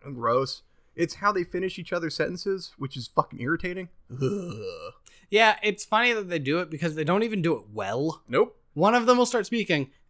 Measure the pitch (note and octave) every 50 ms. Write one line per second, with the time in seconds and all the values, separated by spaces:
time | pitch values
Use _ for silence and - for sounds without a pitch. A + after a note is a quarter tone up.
0 | - C#3+ C#3 B2 A#2 A2+ A#2 C3 C3+ C3+ - - - _ _ _ _ _ _ -
1 | E3+ E3 - - G3 G3+ G3 F#3+ F3 - - F3+ F#3 F#3+ - - E3+ - F#3 F3
2 | E3 D#3+ - - D#3 D3+ F3 F3+ - G3+ G3 F#3+ E3+ - - _ C3+ C3+ - C#3
3 | A#2 - - - D3+ - - C3 A#2 C3+ E3 E3+ - F3+ F3+ F#3+ F#3 E3+ - -
4 | - _ A#2+ C3 C3+ B2+ G3+ G3+ F3 F3 - A2 G#2 F#2 F2 D#2+ E2 F#2 - _
5 | _ - - - _ _ G3 G#3+ A3+ A3 G#3 - - G#3+ G3 - - - A3 A3
6 | A#3+ B3 A#3 A3 G3+ F3+ F3 D#3+ C#3 C3 D3+ F3 F3+ D#3 D#3 C#3 E3+ E3+ D3+ D#3
7 | D#3 C#3+ F3+ G3+ A3+ A#3 G#3+ G3 D#3 E3+ D3+ A2+ - G#2+ G#2+ G#2+ G2 G2 A2 B2+
8 | D3 D#3+ D#3 - _ - A#2+ - A#3 A#3+ - _ _ _ _ C#3+ F3 G#3 A#3 B3
9 | A3+ A#3 B3 B3 B3 A#3 - A#3 F#3+ - A#3 A#3 G3+ - E3+ D3 C3+ - - _
10 | _ _